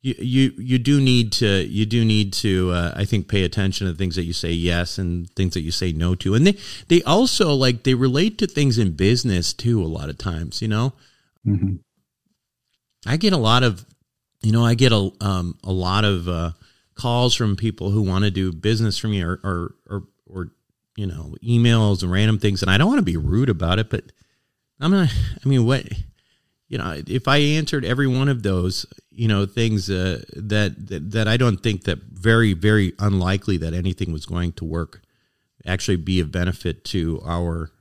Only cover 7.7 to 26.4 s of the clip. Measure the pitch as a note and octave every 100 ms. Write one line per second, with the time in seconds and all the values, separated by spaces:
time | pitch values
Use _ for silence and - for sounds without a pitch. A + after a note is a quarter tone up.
7.7 | A#2+ C3 B2+ C3 C3 G#3+ G#3+ G#3 - C#3
8.7 | A2+ G2+ D2+ F#2+ A#2+ A#2+ F2+ E2+ - A#2
9.7 | A2+ D#2+ D#2 D2 C#2+ F#2 D#2+ E2 - A2
10.7 | G#2+ C3 - _ _ _ _ A2 G2 G2
11.7 | F#2 _ _ _ _ _ _ _ _ _
12.7 | _ _ _ A#2+ D#3 G#3 F3+ A2 A#2+ B2+
13.7 | F2+ - _ _ _ _ _ A2 A2+ A#2
14.7 | A#2 C3 A2 F#2+ - G2+ F#2 F2 - F#2+
15.7 | F#2 F2+ G2 G#2 F#2 F2 E2+ E2+ E2 _
16.7 | _ _ - B2 A#2+ B2 - A2 F#2+ A#2
17.7 | - F#2+ G#2+ F#2+ F#2 G#2 F#2+ F#2+ D#2+ G2
18.7 | A2 A2 F#2+ A2+ G2+ E2+ F2+ G2 F2 F2
19.7 | - _ G2+ - _ _ F#2+ E2+ _ _
20.7 | _ _ - G2 E2+ D2 - A#2 A#2 A#2
21.7 | A#2 G#2 F#2+ F2+ F#2+ G#2+ G#2+ G#2 F#2+ F#2
22.7 | G2 F3+ C4+ E3 E2 D2 G2 C3+ E2+ E2
23.7 | F#2+ A2 G#2+ - _ _ _ _ _ _
24.7 | _ D3+ G3 D#3+ - - - C3+ C3 A2+
25.7 | C3 - - - _ _ _